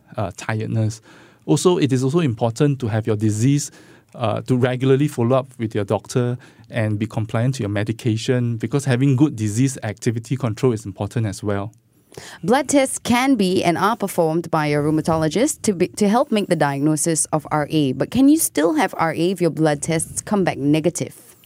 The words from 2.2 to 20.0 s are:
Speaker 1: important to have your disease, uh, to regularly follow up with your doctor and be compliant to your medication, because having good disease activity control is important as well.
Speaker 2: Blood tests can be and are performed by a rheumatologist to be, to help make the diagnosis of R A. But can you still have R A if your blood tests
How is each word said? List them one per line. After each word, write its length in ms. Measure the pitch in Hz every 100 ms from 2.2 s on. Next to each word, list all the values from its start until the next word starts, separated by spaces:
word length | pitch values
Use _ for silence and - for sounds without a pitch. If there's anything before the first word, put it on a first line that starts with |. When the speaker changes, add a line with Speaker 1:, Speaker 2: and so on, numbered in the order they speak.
Speaker 1:
important 580 | 156 110 117 113 147 135
to 80 | 117
have 200 | 110 110
your 100 | 104
disease, 540 | 110 107 123 143 147 - - - _
uh, 280 | - 117 110
to 140 | 113 127
regularly 520 | 123 123 131 135 151
follow 280 | - 117 131
up 100 | 131 -
with 160 | 110
your 100 | 107
doctor 540 | 101 104 - 131 123 120 - - -
and 300 | 123 107 104
be 80 | 107
compliant 480 | - 107 117 123
to 80 | 127
your 80 | 104
medication, 880 | 101 110 113 127 110 120 127 120 113
because 260 | 127 143
having 320 | 135 123 139 127
good 200 | 151 113
disease 420 | 107 104 131 131
activity 540 | 110 101 - 117 113 131
control 360 | 123 107 131
is 120 | 110
important 420 | 107 92 101 127 113
as 160 | 92
well. 300 | 104 101 101 - _ _ _ - - -
Speaker 2:
Blood 260 | 165 262 277
tests 300 | 285 262 -
can 360 | - 240 262
be 280 | 254 185 185
and 140 | - 160
are 200 | 190 233
performed 540 | 196 - 165 160 170
by 160 | 160 151
a 100 | 147
rheumatologist 840 | 147 156 151 160 156 180 285 -
to 120 | -
be, 140 | 175 175
to 200 | - 202
help 220 | 226 294
make 180 | 220 190
the 80 | 170
diagnosis 680 | 143 139 147 156 - 160 -
of 200 | 156 -
R 160 | 151 147
A. 220 | 156 143
But 180 | 131 139
can 180 | 233 277
you 100 | 311
still 360 | - - 320
have 200 | 311 190 -
R 160 | 165
A 180 | 139 175
if 100 | 185
your 100 | 170
blood 320 | 147 156 147
tests 400 | 156 160